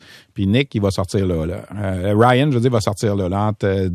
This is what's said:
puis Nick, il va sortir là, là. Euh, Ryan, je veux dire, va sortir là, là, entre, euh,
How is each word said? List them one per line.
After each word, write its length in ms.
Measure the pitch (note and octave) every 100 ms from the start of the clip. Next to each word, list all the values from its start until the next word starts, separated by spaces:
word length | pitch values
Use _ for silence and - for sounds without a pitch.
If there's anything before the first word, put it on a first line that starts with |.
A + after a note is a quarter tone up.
| - - _
puis 120 | - G2
Nick, 280 | A#2 C#3+
il 80 | A2
va 80 | G2
sortir 360 | G2+ F#2+ G#2+ F#2
là, 200 | E2+ D#2+
là. 160 | G2+ -
Euh, 380 | G2+ G2+ F#2 F#2+
Ryan, 340 | G#2 A#2+ B2+ D3+
je 60 | B2
veux 40 |
dire, 100 | B2+
va 120 | A#2
sortir 340 | A2 G2 A2 G2+
là, 140 | F2+
là, 100 | G2
entre, 220 | G#2+ G#2 G2+
euh, 220 | G2 F#2+